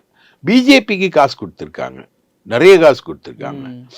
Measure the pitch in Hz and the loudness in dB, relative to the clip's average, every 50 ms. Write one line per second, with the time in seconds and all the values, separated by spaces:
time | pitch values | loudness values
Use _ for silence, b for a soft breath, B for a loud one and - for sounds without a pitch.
0 | _ _ _ _ _ _ _ _ - 156 220 254 247 269 277 262 214 - 208 180 | _ _ _ _ _ _ _ _ -4 0 0 0 2 2 2 2 0 -2 -6 -4
1 | 190 185 - 151 139 - - - 107 87 - - 85 76 - - 65 65 65 65 | -4 -2 0 0 0 0 -2 -8 -16 -16 -16 -16 -20 -18 -14 -14 -14 -14 -14 -18
2 | - _ _ _ _ _ _ _ _ 104 113 120 160 190 196 170 165 151 127 - | -20 _ _ _ _ _ _ _ _ -6 -4 2 4 6 6 6 6 2 2 0
3 | - 170 151 - - 143 123 107 - - 143 139 135 131 123 123 123 123 B | -6 -18 -18 -18 -18 -20 -18 -16 -14 -14 -14 -16 -18 -18 -20 -20 -20 _ B